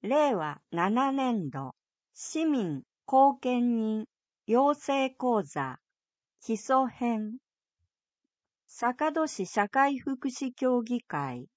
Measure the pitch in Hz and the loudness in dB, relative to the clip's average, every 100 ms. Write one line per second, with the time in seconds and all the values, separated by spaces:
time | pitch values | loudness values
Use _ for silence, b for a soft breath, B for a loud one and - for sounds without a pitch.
0 | 202 285 294 220 151 147 _ 170 180 226 | 0 2 2 2 -2 -6 _ 0 2 2
1 | 269 269 262 233 156 135 135 - _ _ | 2 0 0 0 -2 -6 -10 -12 _ _
2 | _ - - 311 320 277 190 139 - _ | _ -18 -10 -2 0 2 0 -4 -8 _
3 | - 262 277 254 254 247 240 233 220 220 | 0 6 6 4 -2 0 2 0 0 -2
4 | 214 _ _ _ - 233 277 285 - 277 | -6 _ _ _ 0 4 4 2 0 0
5 | 262 254 254 226 147 - 135 131 _ _ | 0 -2 0 0 0 -6 -6 -8 _ _
6 | _ _ _ _ - 220 - 262 262 - | _ _ _ _ -4 -4 2 2 2 -2
7 | 240 226 214 240 _ _ _ _ _ _ | -2 -2 -4 -10 _ _ _ _ _ _
8 | _ _ _ _ _ _ _ - 233 247 | _ _ _ _ _ _ _ -4 -2 0
9 | 302 311 311 - 185 - 202 269 277 277 | -2 0 -2 -2 -4 -2 0 2 2 2
10 | - 262 277 254 269 247 254 247 226 247 | -4 -4 -6 -4 -8 -2 2 2 0 -6
11 | - 156 139 123 127 | -4 -6 -6 -6 -12